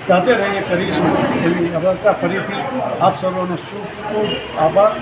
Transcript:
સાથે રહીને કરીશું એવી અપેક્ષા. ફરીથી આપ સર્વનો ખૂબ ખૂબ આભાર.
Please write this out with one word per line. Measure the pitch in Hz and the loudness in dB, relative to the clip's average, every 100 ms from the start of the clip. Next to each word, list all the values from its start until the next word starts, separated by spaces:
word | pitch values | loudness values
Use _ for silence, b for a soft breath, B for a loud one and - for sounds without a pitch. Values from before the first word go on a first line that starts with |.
| - | 4
સાથે | 180 240 226 | 2 4 2
રહીને | 196 196 - | 2 -2 0
કરીશું | 175 196 - 170 - - - | 0 0 0 2 2 0 0
એવી | 165 175 170 170 | 0 2 0 0
અપેક્ષા. | 180 185 214 185 | 0 2 2 2
ફરીથી | 175 196 - - 277 - - - | 0 -2 -4 -6 -6 -4 -4 0
આપ | 185 - | 0 2
સર્વનો | 185 185 180 175 - | -2 -2 -4 -4 -8
ખૂબ | 202 202 - 214 | -10 -10 -10 -6
ખૂબ | 214 214 - - - | -2 -2 -4 -6 0
આભાર. | 160 170 214 214 | 2 4 4 2